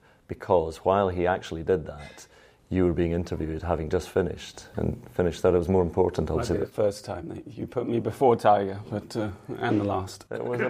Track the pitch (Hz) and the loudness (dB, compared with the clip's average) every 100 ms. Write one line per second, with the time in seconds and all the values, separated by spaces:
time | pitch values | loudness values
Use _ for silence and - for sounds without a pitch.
0 | _ _ - 90 - 90 80 - 92 98 | _ _ -14 -10 2 2 2 -2 2 4
1 | 95 90 87 92 - 82 80 92 73 73 | 2 2 0 0 -4 -6 0 0 0 -14
2 | 73 - - - - _ - 90 90 80 | -16 -20 -20 -20 -20 _ -4 2 2 2
3 | 85 85 87 82 78 80 85 80 80 90 | 0 0 -2 -6 -6 -6 -2 -2 0 -2
4 | - 95 87 - - - - - 80 - | 0 0 0 -4 -14 -18 -10 -4 -2 -4
5 | - - 87 - 92 90 82 95 87 92 | -8 0 0 2 4 4 4 2 2 2
6 | 90 - 80 78 - 78 65 - 104 101 | 2 0 -2 -2 0 -2 -2 0 0 -2
7 | - 90 82 95 - 110 117 127 117 117 | -10 -10 -10 -12 -14 -12 -8 -6 -2 -2
8 | 110 - 135 113 110 104 98 101 107 104 | -2 4 4 6 6 4 2 -4 -8 -8
9 | - 113 107 95 - 120 117 107 101 92 | -6 -6 -6 -8 -12 -4 0 0 0 -4
10 | 95 - - 113 120 123 | -6 -14 -12 -8 -6 -4